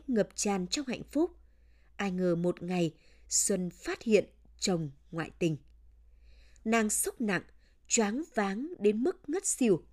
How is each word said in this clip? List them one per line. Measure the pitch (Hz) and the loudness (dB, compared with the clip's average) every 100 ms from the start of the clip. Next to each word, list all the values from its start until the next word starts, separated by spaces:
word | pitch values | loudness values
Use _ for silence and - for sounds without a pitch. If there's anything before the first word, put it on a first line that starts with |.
| - | -2
ngập | 220 185 | 0 0
tràn | - 208 196 180 | -2 -2 -2 -2
trong | 302 262 | -6 -6
hạnh | - - | -8 -4
phúc. | 285 339 - - - - - - - | 0 0 -2 -20 -20 -20 -20 -16 -6
Ai | 202 | -4
ngờ | 180 180 170 | 0 0 2
một | 175 175 | 0 -2
ngày, | 175 180 165 - - - - | -2 0 0 -4 -16 -20 -4
Xuân | - - 190 180 | 0 0 0 -4
phát | - - 381 | -6 -8 -6
hiện | 233 202 - _ - - | 4 4 4 _ -20 -6
chồng | 202 170 151 - - | -2 0 -2 -10 -10
ngoại | 165 - - | -8 -8 -2
tình. | 170 151 - - - - - - - - - - | -2 -2 -8 -20 -20 -20 -20 -20 -20 -20 -20 -8
Nàng | 220 226 214 | 0 2 2
sốc | - 392 - | 0 -4 -2
nặng, | 214 175 - - - _ - | -2 -2 -4 -18 -20 _ -2
choáng | - 208 247 339 | 0 2 -2 -4
váng | - 196 202 311 349 | -2 -2 -2 -6 0
đến | 208 214 | 2 2
mức | 302 - - | 0 -2 -4
ngất | 359 - | -4 -2
xỉu. | - 240 165 - | 2 2 2 0